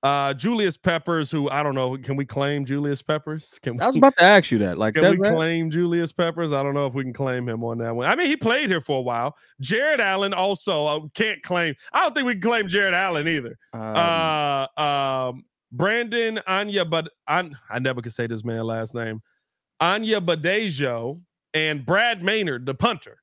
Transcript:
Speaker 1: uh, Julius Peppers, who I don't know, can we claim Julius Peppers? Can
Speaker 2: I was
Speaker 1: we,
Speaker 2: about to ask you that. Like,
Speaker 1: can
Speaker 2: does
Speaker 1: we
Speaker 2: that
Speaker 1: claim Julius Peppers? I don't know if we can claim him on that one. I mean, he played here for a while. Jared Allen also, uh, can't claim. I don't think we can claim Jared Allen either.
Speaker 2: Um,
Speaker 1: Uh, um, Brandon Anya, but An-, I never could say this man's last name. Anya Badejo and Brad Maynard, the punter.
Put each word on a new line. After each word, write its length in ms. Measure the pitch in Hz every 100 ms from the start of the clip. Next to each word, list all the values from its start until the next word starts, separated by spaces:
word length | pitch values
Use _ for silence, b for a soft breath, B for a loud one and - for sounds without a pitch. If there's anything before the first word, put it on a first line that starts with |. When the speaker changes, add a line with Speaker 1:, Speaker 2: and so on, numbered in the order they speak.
Speaker 1:
uh, 320 | 139 143 139 135
Julius 420 | 165 233 202 160
Peppers, 540 | - 165 - 170 143
who 180 | 160 143
I 140 | 139
don't 100 | 147
know, 240 | 135 127 131
can 180 | 131 139
we 100 | 139
claim 380 | - 139 147
Julius 380 | 131 139 147 139
Peppers? 560 | - 151 151 156 - -
Can 180 | - 120
Speaker 2:
I 60 | 202
was 80 | 262
Speaker 1:
we, 40 |
Speaker 2:
about 160 | 269 269
to 60 |
ask 280 | 175 208 -
you 80 | 117
that. 180 | 98 82
Like, 160 | 110
Speaker 1:
can 80 | 107
Speaker 2:
does 120 | 175
Speaker 1:
we 40 | 185
Speaker 2:
that 160 | 196
Speaker 1:
claim 380 | 165 160 165 165
Julius 400 | 156 175 170 165
Peppers? 420 | - 170 165 165
I 80 | 143
don't 140 | 139 139
know 100 | 139
if 80 |
we 80 | 127
can 100 | 131
claim 360 | 120 139 127 123
him 140 | 113
on 160 | 117 117
that 160 | 117 117
one. 100 | 131
I 80 | 247
mean, 120 | 349
he 100 | 302
played 320 | 226 254 285
here 120 | 180
for 180 | - 139
a 20 |
while. 340 | 123 117 123 - _ _
Jared 380 | 131 220 294 294
Allen 320 | 202 190 196
also, 540 | 190 190 196 - 165 151
uh, 140 | 151 156 -
can't 260 | 220 185
claim. 320 | - 180 170 139 b
I 100 | -
don't 100 | 349
think 140 | 277 254
we 60 |
can 80 | 226
claim 240 | 202 233 202
Jared 260 | 190 196
Allen 340 | 175 190 165 151
either. 300 | 160 120 123 _
Speaker 2:
Um, 80 | 117 110 110 170 165 165 156 147 139 135 -
Speaker 1:
Uh, 20 |
um, 680 | 151 143 139 131 127 127 - _ _
Brandon 680 | 120 180 226 240 233 226 220 185
Anya, 400 | 190 208 202 170
but 240 | 165 160 _ -
An-, 300 | 160 180 139 -
I 80 | 110
never 240 | 131 123
could 100 | 117
say 140 | - 117
this 160 | 113 113
man's 200 | 113 113
last 280 | 113 113
name. 300 | 120 113 110 _ _ _ _ _ _
Anya 420 | 165 202 220 214
Badejo 1000 | 175 160 156 202 220 139 139 120 117 156 _ _ _ 156
and 280 | 156 151
Brad 380 | 120 185 233 226
Maynard, 440 | 175 220 185 127 127
the 80 | 131
punter. 420 | 233 202 - -